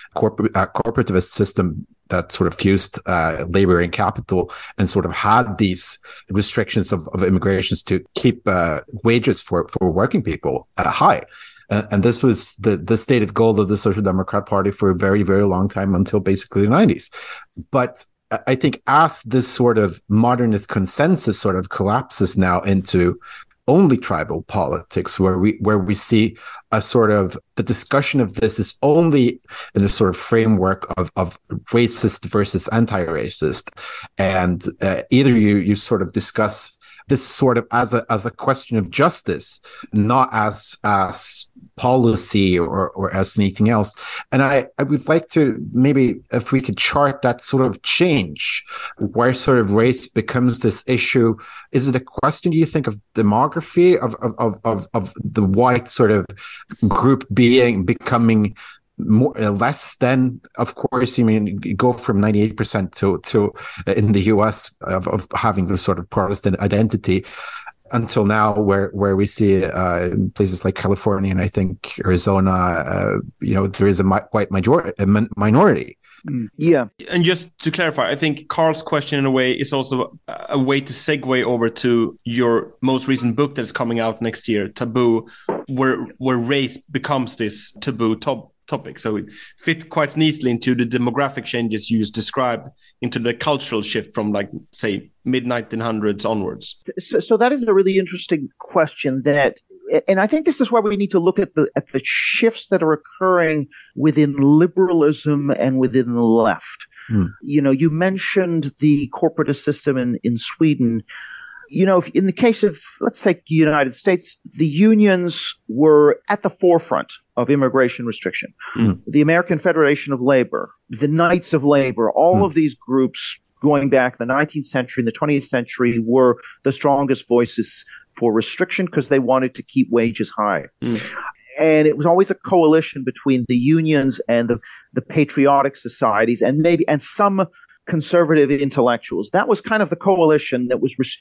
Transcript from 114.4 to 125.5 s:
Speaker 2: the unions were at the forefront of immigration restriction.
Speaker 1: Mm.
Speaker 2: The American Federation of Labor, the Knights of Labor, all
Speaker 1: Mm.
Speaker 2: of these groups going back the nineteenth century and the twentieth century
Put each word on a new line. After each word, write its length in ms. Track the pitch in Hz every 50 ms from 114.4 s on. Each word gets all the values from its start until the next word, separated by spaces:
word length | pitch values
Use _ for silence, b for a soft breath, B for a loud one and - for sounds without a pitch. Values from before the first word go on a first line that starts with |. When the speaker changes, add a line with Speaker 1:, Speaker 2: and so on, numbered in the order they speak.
| - - -
Speaker 2:
the 120 | 131 165
unions 880 | 156 139 160 208 220 220 214 214 202 190 180 175 175 160 - - - - _ _ -
were 520 | 107 123 151 156 151 147 147 147 - - _ -
at 140 | 208 202 -
the 80 | 175
forefront 640 | - - - 175 170 165 165 - 123 76 - - - - _ _ -
of 120 | - 120 127
immigration 580 | 143 143 135 127 - 131 127 120 - - 120
restriction. 460 | 117 107 - - 92 - - - - _ B B B B
Speaker 1:
Mm. 240 | B 117 107 90 - -
Speaker 2:
The 140 | - - 147
American 400 | 147 151 165 175 180 - 175 151
Federation 520 | - 185 160 160 151 139 147 143 - 139 139
of 80 | 123
Labor, 520 | 123 135 139 127 120 - - - - - _ _ _ -
the 160 | 123 110 143
Knights 460 | 147 156 160 170 170 180 180 180 - -
of 100 | 151 135
Labor, 480 | 143 147 143 135 131 110 117 113 107
all 280 | - - 151 175 185 196
Speaker 1:
Mm. 60 | 196
Speaker 2:
of 100 | 180 147
these 200 | 165 156 147 -
groups 640 | _ _ - 127 135 131 - - - - - - - _ _ _ - -
going 260 | 147 147 143 139 139
back 300 | 143 131 123 123 - -
the 80 | 117
nineteenth 400 | 120 131 139 151 151 - 151 135
century 360 | - - 135 123 120 - - 120
and 40 | 113
the 40 | -
twentieth 340 | - - 147 147 139 139
century 540 | -